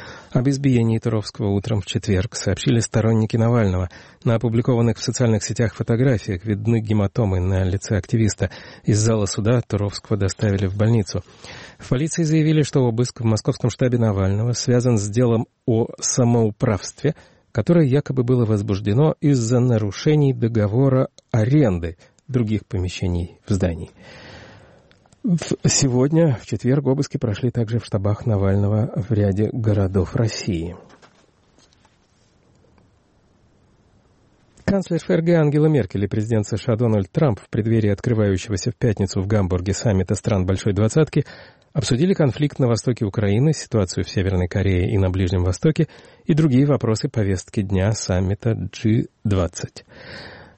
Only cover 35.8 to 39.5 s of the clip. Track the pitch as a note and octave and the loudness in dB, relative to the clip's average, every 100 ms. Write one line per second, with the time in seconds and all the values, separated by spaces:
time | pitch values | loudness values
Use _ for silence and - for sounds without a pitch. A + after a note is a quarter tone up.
35.8 | G#2 G2 G2+ G#2+ G#2+ A2+ G#2 A2 - A2 | 0 -2 -2 -2 0 0 0 -4 -2 0
36.8 | A#2+ G#2+ F#2 - D3+ A#2+ - - A2 A2+ | 2 2 0 0 0 0 -4 -4 0 2
37.8 | G#2+ G2 - A2 G#2 F#2+ - G2+ - - | 2 0 0 0 2 0 -2 -6 -4 -2
38.8 | B2+ G2+ F#2+ G2+ F#2+ G#2+ F#2 | 0 0 -2 -2 0 0 0